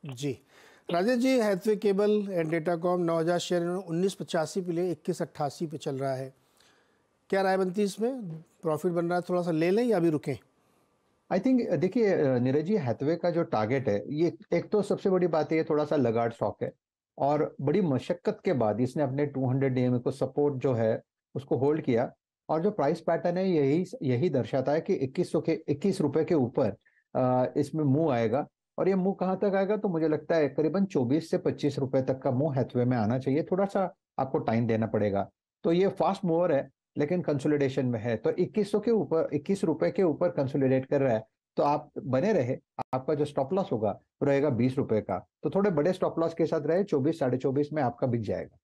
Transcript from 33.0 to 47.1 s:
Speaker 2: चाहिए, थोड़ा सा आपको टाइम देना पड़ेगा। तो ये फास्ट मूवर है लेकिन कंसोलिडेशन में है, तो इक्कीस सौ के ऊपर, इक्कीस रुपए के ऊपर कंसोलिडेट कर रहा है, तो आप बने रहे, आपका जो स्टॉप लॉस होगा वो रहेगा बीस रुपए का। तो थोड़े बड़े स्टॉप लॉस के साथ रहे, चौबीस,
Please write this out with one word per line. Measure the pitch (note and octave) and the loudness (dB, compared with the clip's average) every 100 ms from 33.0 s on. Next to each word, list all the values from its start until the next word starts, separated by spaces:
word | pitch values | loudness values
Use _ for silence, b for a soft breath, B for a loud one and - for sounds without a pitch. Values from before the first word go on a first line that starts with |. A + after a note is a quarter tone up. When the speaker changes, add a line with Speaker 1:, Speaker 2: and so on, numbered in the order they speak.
| G#2+ C3 | 0 0
Speaker 2:
चाहिए, | C3 C3+ | 0 -2
थोड़ा | D#3+ F#3 | 0 0
सा | G3 G3+ F#3 - _ - | 0 0 -2 -6 _ -6
आपको | C3+ D#3 | -2 -2
टाइम | B2 A2+ A#2 | 0 0 2
देना | A2+ A2 | 0 0
पड़ेगा। | A2 G#2 G2 G2 _ _ _ | 0 0 0 -4 _ _ _
तो | - | 0
ये | E3+ F#3+ | 2 2
फास्ट | - E3 G3 | 4 2 2
मूवर | F3+ E3 F3 | 0 2 4
है | C#3 C#3 _ _ - | 2 0 _ _ -2
लेकिन | C#3+ F3+ | 0 2
कंसोलिडेशन | - D3 D#3 D3 C#3 C3 C3 | 0 0 2 2 2 2 0
में | A#2 | 0
है, | A2+ A2+ | -2 0
तो | D#3 | 0
इक्कीस | D#3+ F3+ - G#3 | 0 0 0 0
सौ | G#3 | 0
के | G#3+ | 2
ऊपर, | A3+ C#3 D#3+ D#3 | 0 2 0 0
इक्कीस | D3 - G3 | -4 -2 -2
रुपए | F#3+ D3 E3+ | 0 0 0
के | - | 2
ऊपर | F#3 C#3 - | 0 2 -2
कंसोलिडेट | - C3+ C#3+ C3+ C3 C3 | 0 -2 0 2 2 2
कर | C#3+ | 0
रहा | C3+ | 2
है, | A2 - _ _ - | 0 -2 _ _ 0
तो | |
आप | D3 D3 D3+ - | 0 0 -4 -12
बने | C#3 B2+ F#3+ | -2 0 2
रहे, | G3+ A#2+ C3 _ - - | 0 0 -4 _ -14 -6
आपका | C3 C3+ | -6 -2
जो | D3+ | -2
स्टॉप | D3 - C3 | -2 -2 -2
लॉस | F#3+ F#3 | -2 -2
होगा | A#2 G#2 | -2 -2
वो | G#2 _ _ C#3+ | -4 _ _ 0
रहेगा | C#3 D3 | 2 2
बीस | A2+ B2 C3 | 2 0 0
रुपए | A2+ G#2+ | 0 -2
का। | - F#2 - _ | -2 -6 -8 _
तो | D#3+ | -4
थोड़े | F#3+ G3+ | 0 0
बड़े | D#3 D3+ | 2 0
स्टॉप | F#3 E3+ D#3+ | 0 -2 -2
लॉस | E3 | -4
के | D#3+ D#3+ | 0 0
साथ | E3 | 0
रहे, | D3 E3+ | 0 0
चौबीस, | G3+ D3 C3+ | 0 0 0